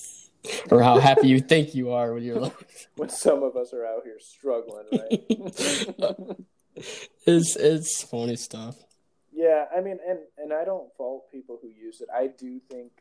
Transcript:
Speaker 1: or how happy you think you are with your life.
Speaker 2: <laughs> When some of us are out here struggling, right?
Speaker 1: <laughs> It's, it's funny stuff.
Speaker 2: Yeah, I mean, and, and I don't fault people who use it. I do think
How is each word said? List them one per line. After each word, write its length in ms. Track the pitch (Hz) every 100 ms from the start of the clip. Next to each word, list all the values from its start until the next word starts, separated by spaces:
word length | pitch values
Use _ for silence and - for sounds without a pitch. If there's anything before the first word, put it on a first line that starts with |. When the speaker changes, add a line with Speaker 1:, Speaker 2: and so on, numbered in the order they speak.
| - - _ _ - - -
Speaker 1:
or 120 | 120
how 160 | 123 123
happy 300 | 139 135 139
you 120 | 131
think 340 | 131 160 147
you 160 | 131 123
are 200 | 123 120
with 100 | 117
your 160 | 120 117
life. 480 | 127 - - - -
Speaker 2:
<laughs> 40 | -
When 120 | 151
some 320 | - - 139
of 140 | 135 127
us 180 | 123
are 100 | 123
out 200 | 113 113
here 140 | 123 107
struggling, 680 | - _ 139 117 117 107 107
right? 1400 | 254 - 233 - 220 190 - 277 285 208 180 190 190 185 -
Speaker 1:
<laughs> 60 | - _ _ - - - - _ -
It's, 300 | 170 165 -
it's 460 | 151 156 165 -
funny 340 | - 117 120 117
stuff. 400 | - 110 113 - _ _ _ _ _
Speaker 2:
Yeah, 300 | 151 165 156 147 175
I 40 |
mean, 180 | 196 185 170
and, 140 | 180 - -
and 140 | 151
I 120 | 151
don't 300 | 170 185 123 -
fault 340 | 127 131 _
people 260 | 135 123 117
who 80 | 117
use 320 | 107 113 110
it. 80 | 117
I 140 | 120 135
do 320 | 135 127 127 _
think 220 | 127 120 _